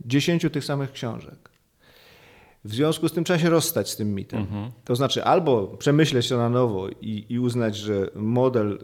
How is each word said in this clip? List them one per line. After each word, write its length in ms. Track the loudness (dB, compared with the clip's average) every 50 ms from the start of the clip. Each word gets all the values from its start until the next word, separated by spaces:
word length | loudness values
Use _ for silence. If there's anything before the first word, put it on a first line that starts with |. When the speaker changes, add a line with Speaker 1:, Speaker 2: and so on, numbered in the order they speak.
| -4
Speaker 1:
dziesięciu 440 | 0 0 2 2 2 0 2 0 0
tych 140 | -2 -2 -4
samych 280 | -4 -4 -4 -4 -6
książek. 580 | -8 -8 -8 -8 -8 -8 -12 -16 -20 -20 -20 -20 _ _ _ _ _ _ _ _ -20 -20 -20 -20 -20 -20 -20 -20 -20 -20 -20 _ _ _ -14
W 100 | -8 -2
związku 340 | 0 0 0 0 0 -2 -2
z 40 |
tym 120 | -2 -2 0
trzeba 140 | 0 2 2
się 120 | 4 4
rozstać 400 | 4 4 2 2 0 -2 -2 -2
z 60 | -4
tym 180 | -4 -4 -4 -4
mitem. 260 | -4 -6 -6 -6 -6
Speaker 2:
Mhm. 300 | -4 -4 -6 -8 -8 -10 -12 -10 -4
Speaker 1:
To 120 | -2 -2
znaczy 280 | 0 0 0 0 0 2
albo 420 | 4 4 4 4 4 2 2 2
przemyśleć 600 | -2 -6 -2 2 4 6 6 6 4 4 2 2 2
to 80 | 0
na 120 | 0 2 2
nowo 400 | 2 2 2 2 0 -2 -4 -6
i, 380 | -8 -10 -8 -8 -8 -8 -6 -6
i 100 | -4 -2
uznać, 380 | -2 0 0 0 -2 -2 -2
że 340 | -4 -4 -2 -2 0 -2 -2 -4
model, 640 | -4 -2 0 2 4 4 4 2 2 0 0 -2 -6